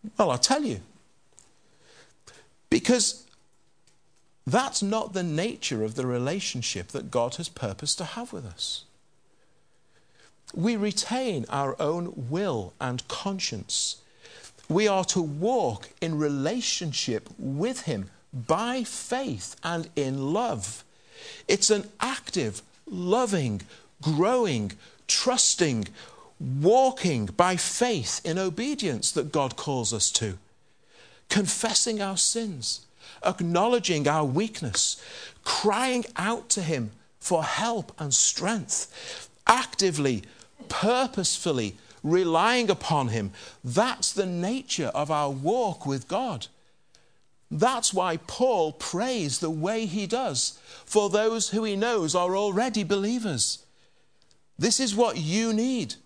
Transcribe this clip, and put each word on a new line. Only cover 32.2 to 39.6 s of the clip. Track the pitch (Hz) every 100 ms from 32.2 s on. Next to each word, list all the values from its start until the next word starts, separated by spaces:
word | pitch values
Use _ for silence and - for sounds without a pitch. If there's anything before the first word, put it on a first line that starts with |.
| - 233 220 147 113 - - _ - -
acknowledging | - 190 175 175 220 240 - 160 143
our | 156
weakness, | 147 135 220 220 131 90 - - - - - -
crying | - - 208 220 262 254 226 -
out | 190 226 -
to | 208
him | 165 147 110 - _ _
for | - 170
help | - - 226 226 - -
and | 147
strength, | - - - 180 220 117 - - - - - - _ -
actively, | -